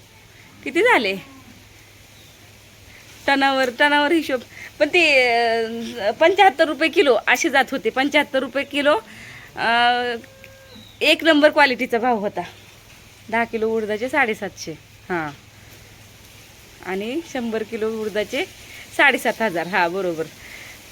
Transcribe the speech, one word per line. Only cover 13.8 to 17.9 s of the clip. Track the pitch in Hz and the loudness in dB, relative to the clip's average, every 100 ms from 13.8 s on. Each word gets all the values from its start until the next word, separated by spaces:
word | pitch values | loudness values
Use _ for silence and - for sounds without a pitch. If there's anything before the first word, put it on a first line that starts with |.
| 214 208 254 | -4 -4 -2
साडेसातशे. | 294 240 220 190 - - 151 - - - | 0 0 -2 -8 -12 -14 -14 -18 -18 -8
हां. | 175 151 143 - - - - - - - - - - - - - - - | -6 -6 -10 -20 -20 -20 -20 -20 -20 -20 -20 -20 -20 -20 -20 -20 -18 -10
आणि | 190 220 285 339 | -8 -6 -8 -8
शंभर | 269 233 220 | -8 -4 -6
किलो | 214 226 220 | -6 -6 -6